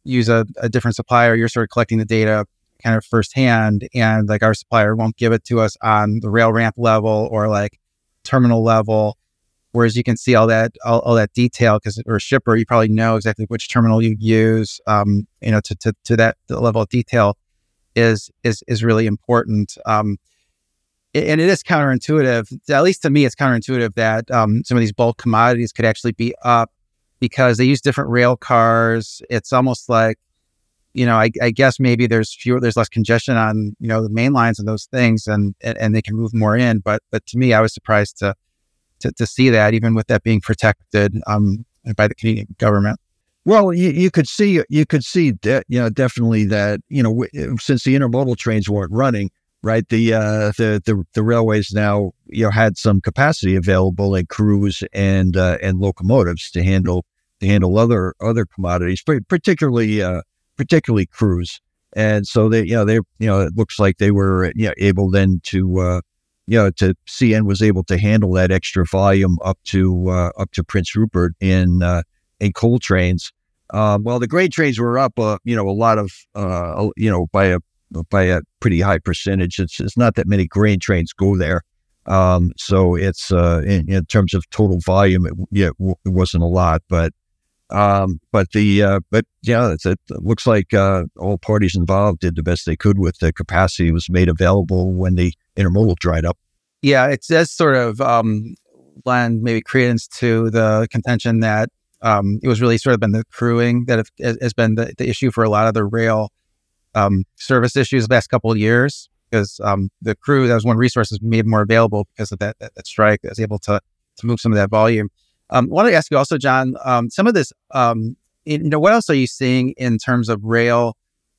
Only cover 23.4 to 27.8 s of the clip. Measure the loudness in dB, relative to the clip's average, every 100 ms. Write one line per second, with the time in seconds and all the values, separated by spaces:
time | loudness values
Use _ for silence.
23.4 | 0 0 -2 -2 -2 -2 -2 -2 -2 0
24.4 | 2 0 0 0 0 0 -2 0 0 2
25.4 | 2 2 -2 -2 0 0 -4 -4 -4 -4
26.4 | 0 0 0 _ _ _ _ _ -4 0
27.4 | 2 2 2 2